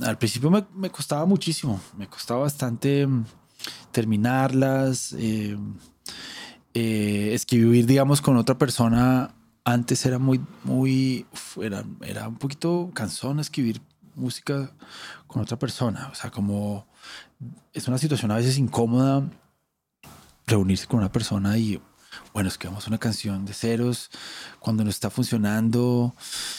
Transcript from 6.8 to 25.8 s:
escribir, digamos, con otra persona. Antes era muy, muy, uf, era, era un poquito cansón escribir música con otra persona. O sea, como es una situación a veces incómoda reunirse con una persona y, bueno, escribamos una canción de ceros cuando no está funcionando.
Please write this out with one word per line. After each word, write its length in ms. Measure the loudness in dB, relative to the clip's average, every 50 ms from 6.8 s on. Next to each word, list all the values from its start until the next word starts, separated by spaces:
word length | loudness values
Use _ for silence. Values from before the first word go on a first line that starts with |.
| 0 0 0 0 0 0 0 0 0 0 -2
escribir, 520 | -2 0 2 4 6 6 8 8 6 8
digamos, 360 | 6 6 6 6 4 4 4
con 160 | 4 4 4
otra 200 | 6 4 4 4
persona. 760 | 2 2 2 2 2 4 4 6 6 6 4 4 2 0 -2 -8 _ _ _ _ _ 0
Antes 380 | 2 2 2 2 2 0 2 2
era 140 | 0 0 2
muy, 200 | 2 2 2 2 0 -6 -12 -10 -6
muy, 600 | -2 0 2 2 2 2 2 2 0 0 -2 -6 _ -16
uf, 240 | -16 -16 -14 -10
era, 260 | -8 -6 -6 -6 -6 -8 -10 -12 -12
era 260 | -10 -10 -8 -8 -8
un 80 | -10 -8
poquito 540 | -6 -6 -8 -6 -4 -2 0 0 0 -2 -4 -6
cansón 460 | -6 -6 -6 -6 -6 -4 -4 -2 -2
escribir 420 | -4 -4 -2 -2 0 0 -2 -4 -8 _ _ _ _ -16 -10
música 580 | -6 -6 -6 -6 -6 -6 -4 -4 -4 -4 -6 -10 -18 -20 -20 -20 -18 -18 -18 -18 -20 _
con 140 | -8 -6 -6
otra 160 | -4 -4 -4
persona. 520 | -4 -4 -4 -2 -2 -2 -2 -2 -4 -8 -12
O 40 | -12
sea, 140 | -12 -14 -10
como 560 | -6 -4 -2 -2 -2 -2 -4 -4 -6 -8 -10 _ _ _ -20 -20 -18 -20 -20 _ _ -18 -16 -16 -16 -20 _ _ -12
es 140 | -8 -4
una 100 | -2 -2
situación 320 | 0 0 0 0 0 0 0
a 40 | 2
veces 220 | 2 2 2 2 2
incómoda 640 | 0 0 2 2 2 2 4 4 4 4 4 2 0 -2 -6 -12 _ _ _ _ _ _ _ _ _ _ _ _ -20 -20 -20 -20 -20 -20 _ _ -2
reunirse 400 | 2 2 4 4 4 2 0 0
con 140 | 0 0 2
una 120 | 2 2
persona 460 | 0 -2 -2 0 -2 0 0 0 2
y, 240 | 2 0 0 -2 -6 -8 _ _ _ _ -20 -20 -20 -16 -8 -4
bueno, 140 | -2 -2 -2
escribamos 380 | -2 -6 -10 -10 -10 -8 -6
una 120 | -4 -4 -2
canción 440 | -2 -2 -2 -2 -4 -4 -4 -4 -6
de 80 | -8 -8
ceros 560 | -4 -2 -2 0 0 0 0 -2 -4 -8 -14 -18 -18 -16 -16 -16 -16 -16 -18 -14 -6
cuando 240 | -2 0 0 2 2
no 80 | 0
está 180 | 0 -2 -4 -4
funcionando. 1040 | -2 -2 -2 0 0 0 0 2 2 2 2 2 2 2